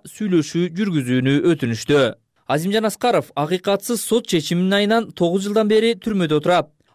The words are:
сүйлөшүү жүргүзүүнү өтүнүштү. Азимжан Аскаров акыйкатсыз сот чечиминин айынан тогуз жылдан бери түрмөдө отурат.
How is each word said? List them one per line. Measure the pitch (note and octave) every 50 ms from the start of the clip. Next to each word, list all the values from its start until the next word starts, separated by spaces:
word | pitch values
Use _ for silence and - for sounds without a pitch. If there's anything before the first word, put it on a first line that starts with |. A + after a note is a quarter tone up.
| -
сүйлөшүү | - - - G#3+ G3+ F3+ E3 D3 - - E3 F3+ F3+ E3 F3+
жүргүзүүнү | G#3+ G3+ E3 D3 B2+ B2 B2+ B2+ B2+ C3+ C#3 C#3+ - F3
өтүнүштү. | E3 D3 C#3 A#2+ A2+ A2 - - D3 C#3+ C3 A2 - _ _ _ _ _ _
Азимжан | - C3+ D3+ E3 F#3+ G3+ A3 G#3+
Аскаров | G#3+ - - - B3 A3+ D#3 - - -
акыйкатсыз | C#3 D3 D3+ F#3 F3+ - G3+ G3+ G3 - - A#3+ G3+
сот | - - A3 B3 B3 -
чечиминин | F#3+ E3 D3 - F3 F3 F#3 F#3+ G3
айынан | G3+ G#3 G#3 A3+ A#3 A3 -
тогуз | - - F3 E3+ F3 G3
жылдан | F#3+ G#3 G#3 A3 G#3+
бери | G#3 G#3+ G#3+ A3+ A#3 A#3 F#3
түрмөдө | - A#3 G#3 F#3+ F3 D3 D3+ D3+
отурат. | D3+ E3+ F3+ E3+ - _ _ _ _ _